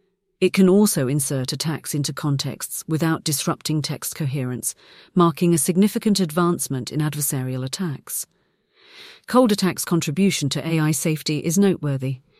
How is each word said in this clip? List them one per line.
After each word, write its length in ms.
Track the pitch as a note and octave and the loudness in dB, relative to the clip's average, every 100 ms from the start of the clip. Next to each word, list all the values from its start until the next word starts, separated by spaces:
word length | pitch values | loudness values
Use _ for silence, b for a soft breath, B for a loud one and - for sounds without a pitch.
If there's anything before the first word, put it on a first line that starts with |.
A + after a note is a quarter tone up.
| _ _ _ _ | _ _ _ _
It 120 | F#3 | 2
can 160 | F#3+ F#3 | 6 6
also 400 | G3 G#3 E3 B2+ | 6 4 2 0
insert 440 | D3 - C#3 B2+ | 0 -2 -4 -4
attacks 420 | C#3 D#3+ C#3+ - | -4 -4 -4 -4
into 180 | D3 C#3+ | -4 -4
contexts 720 | C3+ D3+ C#3 C#3+ - - - - | -2 -2 0 -2 -8 -10 -10 -4
without 380 | D#3 E3 D#3 | 0 0 0
disrupting 580 | - C#3+ - - - D3+ | -2 -2 -4 -4 -2 -2
text 320 | C#3 D3 - | -2 -6 -8
coherence, 600 | - C#3+ C#3+ B2+ B2 - B B B B | -6 -4 -4 -4 -4 -8 B B B B
marking 400 | F3+ E3+ - E3+ | 2 2 4 2
a 40 | E3 | 2
significant 640 | - F3 G#3 A#3 A3 F#3+ | 2 2 2 2 0 0
advancement 720 | E3+ D#3+ F3 E3+ - C3+ A#2 | 0 0 0 0 -4 -6 -4
in 80 | C#3 | -4
adversarial 640 | D3+ D3 C#3+ C#3 B2+ B2+ | -2 -2 -4 -4 -4 -6
attacks. 640 | C3 - F3+ B2+ - - - B B B B B B B B B - | -6 -6 -6 -6 -8 -10 -10 B B B B B B B B B 2
Cold 240 | B3 B3 | 4 4
Attack's 340 | G#3 F3+ - | 4 0 -2
contribution 640 | - E3+ D#3 D3 G3 - C#3 | 0 0 0 2 2 2 -2
to 160 | C#3+ C#3+ | -4 -2
A 120 | D#3+ | 0
I 120 | D3+ | 2
safety 460 | D#3+ E3 D#3 - D3+ | 0 0 -2 -2 -4
is 200 | - F#3 | 0 4
noteworthy, 640 | G3+ - D3 C3+ C3 B2+ b b | 4 2 -2 -2 -4 -6 b b